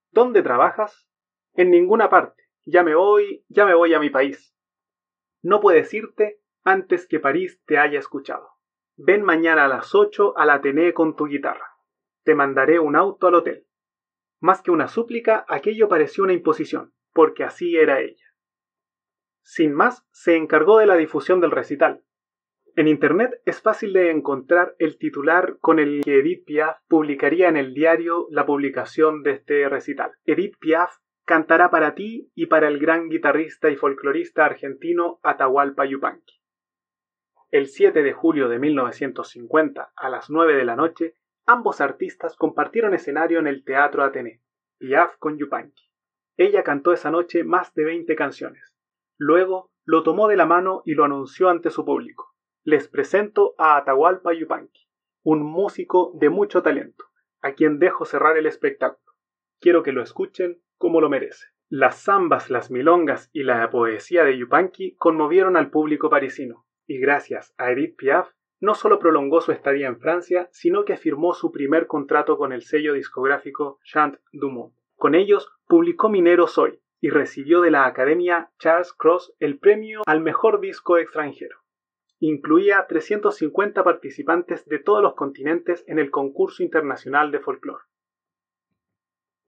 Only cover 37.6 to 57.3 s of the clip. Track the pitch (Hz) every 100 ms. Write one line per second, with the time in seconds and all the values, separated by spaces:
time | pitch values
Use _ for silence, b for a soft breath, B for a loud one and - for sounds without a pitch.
37.6 | 139 - 196 160 139 - 165 151 123 120
38.6 | 147 143 120 - 139 120 123 123 117 151
39.6 | 151 139 - - - 120 - 156 165 139
40.6 | 123 120 165 - 165 - _ _ - 240
41.6 | 208 - 143 - 180 - 165 - 156 -
42.6 | 143 226 220 180 - 147 165 165 147 139
43.6 | - 135 143 139 139 139 117 - _ _
44.6 | _ _ 131 143 170 - 156 151 143 -
45.6 | - _ _ _ _ _ _ - 190 196
46.6 | 165 143 175 170 151 165 175 175 160 -
47.6 | - - 156 170 165 156 143 - 139 -
48.6 | _ _ _ _ _ - 147 170 185 185
49.6 | - _ - 160 - 180 214 196 160 175
50.6 | 185 - - 147 143 139 131 - 185 170
51.6 | 165 156 143 139 - - - _ _ _
52.6 | - 147 - 139 135 190 208 - 202 -
53.6 | 156 147 139 135 165 185 175 165 156 107
54.6 | - _ _ _ _ _ 160 156 151 170
55.6 | 202 - 180 185 175 156 151 180 202 180
56.6 | 160 139 - _ - _ _